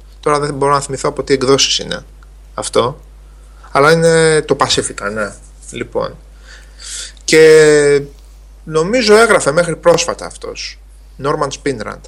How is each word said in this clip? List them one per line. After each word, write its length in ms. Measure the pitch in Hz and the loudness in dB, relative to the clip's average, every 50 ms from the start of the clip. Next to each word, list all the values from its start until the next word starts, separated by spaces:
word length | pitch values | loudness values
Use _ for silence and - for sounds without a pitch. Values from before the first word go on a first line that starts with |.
| - - - - | -20 -20 -14 -8
Τώρα 180 | - 156 147 143 | -4 -2 -2 -2
δεν 160 | 147 147 147 | -2 -4 -4
μπορώ 180 | 135 139 143 | -2 0 0
να 80 | 143 139 | 0 0
θυμηθώ 280 | 139 - 135 127 - 151 | -2 -4 -8 -6 -6 -6
από 140 | 139 - | -6 -6
τι 100 | 131 - 139 | -4 -2 -2
εκδόσεις 440 | 135 135 127 139 131 - - - - | 0 2 2 2 2 0 0 -4 -4
είναι 260 | - 80 - - - - - - - - - - - - - | -6 -8 -12 -12 -14 -18 -20 -20 -20 -20 -20 -20 -20 -18 -14
αυτό, 460 | - 110 - - 110 113 123 143 - - - - - - - - - - - - - - - | -12 -10 -4 -2 -2 -2 -2 -4 -10 -16 -20 -20 -20 -20 -20 -20 -20 -20 -20 -20 -20 -14 -6
αλλά 200 | - 139 139 151 | -2 2 2 4
είναι 500 | 165 165 165 165 165 160 160 160 156 151 | 4 4 2 2 2 2 2 2 2 0
το 120 | 151 - 147 | 0 -2 -2
Πασίφικα, 560 | - 135 123 - 139 - - - - 107 101 | -2 -2 -2 -2 -4 -4 -6 -8 -10 -10 -8
ναι. 220 | 107 110 104 101 - - - - - - - - | -6 -6 -8 -8 -10 -14 -20 -20 -20 -20 -20 -16
Λοιπόν. 460 | - 120 120 - - 113 113 - - - - - - - - - - - - - - - - - - - - - - - - | -12 -12 -12 -8 -8 -8 -8 -8 -10 -16 -20 -20 -20 -20 -20 -20 -20 -20 -20 -20 -20 -20 -18 -14 -14 -14 -14 -16 -18 -10 -2
Και 800 | - 160 156 160 156 156 156 156 151 151 147 147 143 143 143 139 139 - - - - - - - - - - - | 2 4 6 8 8 8 8 6 6 4 4 4 2 2 0 -2 -4 -16 -20 -20 -20 -20 -20 -20 -20 -20 -20 -12
νομίζω 520 | 160 156 156 165 185 226 262 226 214 208 | -6 -4 -4 -2 -2 -2 0 2 4 4
έγραφε 360 | 214 233 226 202 180 175 - | 4 4 4 2 0 0 0
μέχρι 240 | 151 170 170 165 156 | 0 0 0 -2 -2
πρόσφατα 500 | - - 170 165 160 - - 104 - 90 | -2 2 2 2 2 2 -4 -6 -8 -10
αυτός, 520 | 85 - - - - - - - - - - - - - - - - - - | -16 -16 -14 -14 -14 -14 -12 -14 -16 -16 -18 -20 -20 -20 -20 -20 -20 -14 -8
Norman 260 | 135 139 160 175 202 - 135 - | -4 -4 -2 -2 -4 -6 -6 -6
Spinrand. 380 | - - - 143 - - 101 - - | -6 -6 -6 -6 -8 -12 -12 -14 -16